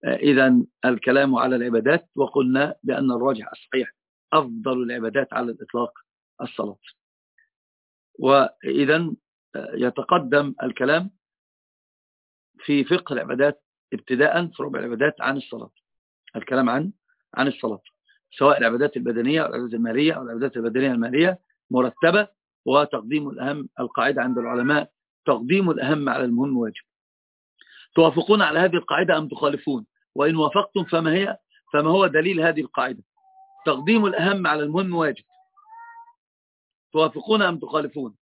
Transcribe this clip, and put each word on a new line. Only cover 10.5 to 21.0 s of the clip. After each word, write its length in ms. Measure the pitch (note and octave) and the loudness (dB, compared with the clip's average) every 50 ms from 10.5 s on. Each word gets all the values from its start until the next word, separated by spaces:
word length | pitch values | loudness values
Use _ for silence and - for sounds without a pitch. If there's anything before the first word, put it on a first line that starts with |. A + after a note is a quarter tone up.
| - - C#3 | -6 -8 -8
الكلام 480 | C3 A#2 - C3 B2+ D3 E3 F#3 G3 _ _ _ _ _ _ _ _ _ _ _ _ _ _ _ _ _ _ _ _ _ _ _ _ _ _ _ _ _ _ | -8 -6 -4 0 0 0 0 0 -4 _ _ _ _ _ _ _ _ _ _ _ _ _ _ _ _ _ _ _ _ _ _ _ _ _ _ _ _ _ _
في 240 | - - C#3+ C#3+ C3+ | -4 -2 0 0 2
فقه 300 | - E3+ F#3 F3+ - C#3 | 0 -2 -2 -2 -4 -6
العبادات 500 | A#2+ - - - B2 C#3 D3 D3 _ _ _ _ _ _ _ - | -6 -6 -6 -2 2 2 2 0 _ _ _ _ _ _ _ -12
ابتداء 540 | A2 - - B2+ A#2+ C#3+ D3 - E3+ F3 E3 | -12 -6 -4 0 2 2 2 2 0 -4 -4
في 160 | E3+ - C#3 | -8 -10 -10
ربع 160 | D3 - - | -8 -6 -8
العبادات 420 | - A#2+ A#2+ A2 C3+ D3+ D3+ - | -8 -8 -4 -2 -2 -2 -2 -2
عن 160 | - C3 C#3 C#3 | -6 -6 -4 -6
الصلاة، 340 | B2 - - A2+ - - _ _ _ _ _ _ _ _ _ _ _ - _ | -8 -10 -14 -14 -14 -16 _ _ _ _ _ _ _ _ _ _ _ -14 _
الكلام 340 | A2+ G#2+ - B2+ C3 C3 A#2+ | -14 -8 -2 0 0 2 2
عن، 220 | A#2 C3+ D#3 F#3+ G#3 _ _ _ _ _ _ _ - | 0 0 -2 -4 -8 _ _ _ _ _ _ _ -4
عن 140 | - C3 C#3 | -2 -2 -2
الصلاة، 340 | B2+ - - A#2 G#2+ G2 _ _ _ _ _ _ _ _ _ _ _ - | -2 -4 -6 -8 -8 -8 _ _ _ _ _ _ _ _ _ _ _ 2
سواء 200 | C#3 C#3+ C#3+ - | 4 4 4 4
العبادات 400 | B2 A#2 A2+ B2 C#3+ D3 - C3 | 4 2 2 2 0 0 0 -2
البدنية 440 | A#2+ A#2+ A#2 A2+ A#2 B2+ D3+ D#3+ | -4 -2 -2 0 0 2 2 0
أو 60 | D#3 - | 0 -2
العبادات 260 | - - B2 A#2+ A2 | -4 -6 -6 -6 -4
المالية 400 | A2+ A#2 A2+ A2+ B2+ D3 D#3 D#3+ | -2 -2 0 0 2 2 2 0
أو 100 | - C3 | -2 -6
العبادات 340 | A#2+ A#2 A2+ B2+ C3+ - B2 | -10 -8 -4 -6 -4 -4 -4
البدنية 340 | A2+ A#2 A2 B2+ C3 C#3 | -4 -2 0 0 0 2
المالية 480 | B2+ A#2 | 2 0